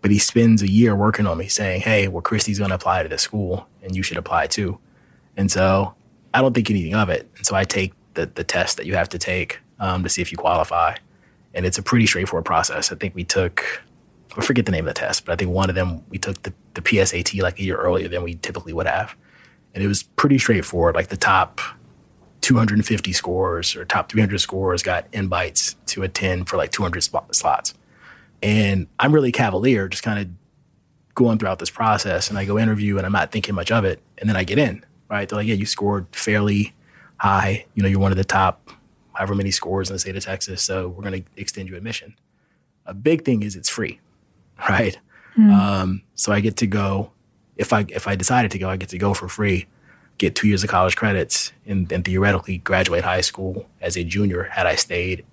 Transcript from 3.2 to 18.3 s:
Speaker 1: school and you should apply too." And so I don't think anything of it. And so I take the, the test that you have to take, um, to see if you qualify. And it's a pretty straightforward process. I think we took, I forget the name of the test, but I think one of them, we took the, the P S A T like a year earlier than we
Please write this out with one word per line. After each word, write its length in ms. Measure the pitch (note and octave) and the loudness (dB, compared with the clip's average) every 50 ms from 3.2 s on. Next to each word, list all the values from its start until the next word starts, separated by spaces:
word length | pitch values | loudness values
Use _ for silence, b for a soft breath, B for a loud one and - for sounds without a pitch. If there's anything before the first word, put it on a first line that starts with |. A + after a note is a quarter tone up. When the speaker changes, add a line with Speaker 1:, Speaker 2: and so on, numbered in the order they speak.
Speaker 1:
school 460 | - - - G#2+ G2+ F2+ F2+ - - _ _ _ | -4 -2 -2 -4 -2 -2 -4 -6 -6 _ _ _
and 140 | - F#2+ F#2 | -10 -8 -6
you 80 | F#2 F#2+ | -4 -4
should 140 | - - - | -4 -4 -6
apply 300 | - - E2 E2 D2+ - | -6 0 0 0 0 0
too." 300 | - - G2+ F2+ - - b b b b b b b b b b b - | -2 -2 -2 -4 -4 -8 b b b b b b b b b b b -2
And 120 | G2 G2 | 0 0
so 440 | - F#2+ F#2+ F#2+ F#2+ G2 G2+ G2 - _ _ _ _ _ _ _ - | 2 4 4 4 4 2 2 -2 -4 _ _ _ _ _ _ _ 2
I 80 | A#2+ | 4
don't 120 | C3 C3+ A#2+ | 4 4 4
think 160 | B2 A2 G#2+ | 2 0 2
anything 260 | G#2+ G2 F2 D#2 F#2 | 0 0 0 0 0
of 140 | A2 G#2+ F#2 | 0 2 2
it. 200 | E2 - - _ _ - | 0 -4 -4 _ _ -4
And 80 | - | -4
so 100 | - G2+ | 0 0
I 80 | F#2+ G2 | 0 0
take 300 | F#2+ - G2+ F#2+ F#2 - _ _ _ _ | 0 0 -2 -2 -4 -6 _ _ _ _
the, 100 | E2 E2 | -6 -6
the 180 | - - - - | -6 -6 -10 -6
test 340 | - - F2+ F2 - - - | -2 0 0 0 0 -2 -6
that 80 | - E2 | -4 -2
you 80 | F#2+ | 0
have 140 | F2+ E2 - | 0 0 -2
to 100 | - F2 | -4 -8
take, 400 | - - F#2 F#2 F2+ - - - _ _ _ _ | -4 -4 -2 -4 -4 -6 -8 -14 _ _ _ _
um, 240 | G#2 F#2+ F2+ F#2 F2+ | -4 -2 -2 -2 0
to 60 | E2 | 0
see 120 | - - | 0 -2
if 100 | F2 - | -2 -4
you 60 | - F2 | -6 -2
qualify. 580 | - F2 F2 E2+ D#2+ - E2 E2+ E2 D#2 D#2 - _ b b b b b b b b b b | 0 0 2 2 0 0 0 2 2 0 0 -4 _ b b b b b b b b b b
And 120 | F2 F#2 | -4 -2
it's 120 | F#2 F2+ - | -2 -2 -2
a 60 | G2 | -2
pretty 240 | - - A#2+ A2+ G#2 | 2 2 4 4 4
straightforward 380 | - F2+ F#2 - - E2+ E2+ | 2 0 -2 -4 -4 -4 -2
process. 460 | - F2 E2 D#2+ - D#2 D2+ D2+ - | 0 0 0 2 0 -2 -2 -4 -4
I 40 | F#2 | -4
think 200 | D#2 - F#2+ - | -4 -8 -8 -6
we 80 | F2+ F2 | -8 -6
took, 580 | - - F#2+ F#2 F2 E2+ - - - - - - _ _ _ _ _ _ _ _ _ - - | -2 0 0 0 0 -2 -6 -6 -6 -8 -10 -14 _ _ _ _ _ _ _ _ _ -8 -4
I 40 | |
forget 240 | - - C3 A#2+ A#2 | -2 0 2 2 2
the 60 | - F#2 | 2 0
name 120 | D#2+ D#2+ D#2 | 0 -2 -4
of 60 | - | -4
the 60 | - | -4
test, 260 | - - - - - | -4 -2 -4 -4 -2
but 60 | - | -4
I 40 | E2+ F2 | -4 -2
think 140 | G2+ F2+ | -2 -2
one 180 | F2 F#2+ G2 F#2+ | 0 0 0 2
of 60 | F#2 | 2
them, 280 | F#2+ F#2 F2+ E2+ D#2+ - - | 0 0 -2 -2 -6 -10 -12
we 80 | - G2 | -10 -8
took 260 | - - F#2 - - | -6 -6 -8 -8 -10
the, 100 | - F#2 _ _ _ _ | -14 -14 _ _ _ _
the 80 | - | -6
P 180 | - - - G2+ | -2 0 2 4
S 140 | - - - | 2 2 2
A 100 | F2+ F2 | -2 -4
T 180 | - - G2 | -2 -2 0
like 160 | F#2+ F2 E2+ - | -2 -2 -2 -2
a 40 | G2 | -4
year 140 | F#2+ F#2 - | -4 -4 0
earlier 300 | - F2+ F2 F#2+ F#2+ - | 0 0 0 0 -2 -2
than 120 | F2 F2 | -6 -6
we 140 | F2 E2+ | -6 -6